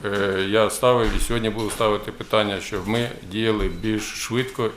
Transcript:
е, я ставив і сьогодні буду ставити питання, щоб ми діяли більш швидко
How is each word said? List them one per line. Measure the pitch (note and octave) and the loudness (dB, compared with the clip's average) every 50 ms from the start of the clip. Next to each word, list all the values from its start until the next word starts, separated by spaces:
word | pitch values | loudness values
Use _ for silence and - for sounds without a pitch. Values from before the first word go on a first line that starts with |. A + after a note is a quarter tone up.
| - | -6
е, | G#2 G2+ G2+ G2+ G2 F#2+ F#2+ F#2+ G2 | -2 0 0 0 2 2 0 0 2
я | G#2 A2 A2 A#2+ | 4 4 4 4
ставив | - - - B2 B2+ A#2+ A2+ G#2+ - | 2 2 4 4 4 4 4 2 2
і | G#2 | 0
сьогодні | - - A#2+ A#2 A2 A2 | 0 2 0 0 0 0
буду | G#2 A2 A2 G2+ | -2 -2 -4 -4
ставити | - - A#2 G#2+ G#2 G#2 - - | -2 2 2 2 2 2 -2 -8
питання, | G#2+ - - - - A2 G#2+ G2+ G2 F#2 | -10 -10 -4 0 2 2 2 2 0 -4
щоб | F2+ - G#2+ G2 F2+ | -6 -6 -6 -4 -2
ми | G2+ A2 A#2+ A#2+ A2+ - - - F2+ | 0 0 0 -2 -4 -6 -10 -12 -6
діяли | F#2 A2 A2 A2+ A2 G#2 F#2+ | -4 0 2 2 2 2 0
більш | F2+ E2+ E2+ G2+ A2 A2 G#2+ - | -2 -2 -2 -2 -2 -2 -2 -2
швидко | - - - - - A2+ B2 B2+ B2+ - - A#2 G#2+ - | -6 -8 -8 -6 -2 -2 -2 -2 -2 -4 -4 -4 -4 -4